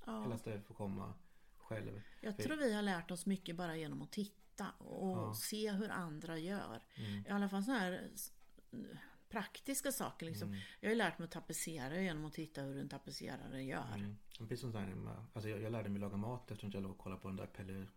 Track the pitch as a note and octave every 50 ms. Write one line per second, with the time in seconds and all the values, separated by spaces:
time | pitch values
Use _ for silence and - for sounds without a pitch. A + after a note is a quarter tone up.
0 | - A3+ A3 A3 G#3+ D#3+ A#2 - - A#2 G#2+ G2 G2+ - A2 - G#2+ G2 G2 G2
1 | G2 G2+ G2+ - - - - - - - - - - - A2+ G#2+ G#2 G#2+ G#2 G#2
2 | - - - - - G#3+ G3+ - - - D#4 D4+ C#4+ A#3 G#3 G#3 G#3 G3+ F#3 E3
3 | E3+ - F3+ E3+ - G3 G3 F#3 - E3+ E3+ E3+ F3+ E3 D#3+ D#3+ D#3 D3 C#3+ C#3
4 | D3 D#3 - G#3 G3+ G3+ - - - - - - G3+ - - - - - - -
5 | F#3+ F#3+ F#3 F3+ - G#3 G#3 - - - G#3+ G#3+ G#3+ G#3+ G3+ F#3+ A3 G#3 - -
6 | F3 E3 D3+ D#3 D#3+ E3 E3 D#3+ D#3+ F3+ G3+ F#3+ - F2 A2 A#2 - - - -
7 | A2+ G2+ G2+ G2+ G2+ - G3+ G3+ G3+ F#3+ G3 G3 G3 B3 C4+ A3+ F#3 F3+ F3+ -
8 | - - - - - - - - - - - - - - - A3+ - - - -
9 | - - - - - - - A3+ G3 - - - - C#4 C#4 - - C#4 C4 -
10 | E3+ A#2 - - E3 E3 C3+ G2+ - G3+ G3+ - - - - - - G#3 A3+ A#3
11 | G#3 E3+ E3 - E3 E3 - E3+ - - E3 - - E3+ D#3+ D3+ B2 C3 D#3 F#3
12 | G3 F#3 D#3+ D3+ D#3 D3+ - - D#3 D3 - C#3+ C#3 C3+ C3+ C#3 C#3+ C#3+ C#3+ C#3
13 | - C#3 C#3 - - - - - - A2 C3+ C3 C3+ C3+ D#3+ E3 B2+ A#2+ G#2+ G2+
14 | G2+ G2+ G#2 - - - - - A#2 A2 B2+ A#2+ C3 A#2+ A2 G#2+ G2 F#2+ F#2+ G#2+
15 | G#2+ A2 A2 G#2+ A2+ - - A2 G#2 G#2+ G#2+ G2+ A2 C3+ A#2+ A2+ G2+ G2+ G2+ G2+
16 | G2+ G2+ G2 G2+ G#2 A#2 B2+ B2 - - A#2+ G#2+ - G2+ G2 G2 G2 F#2+ F#2+ -
17 | - G2 F#2 - - G2 F#2+ G2 G2 - - - G2 F#2 F#2+ G2 F#2+ G2+ -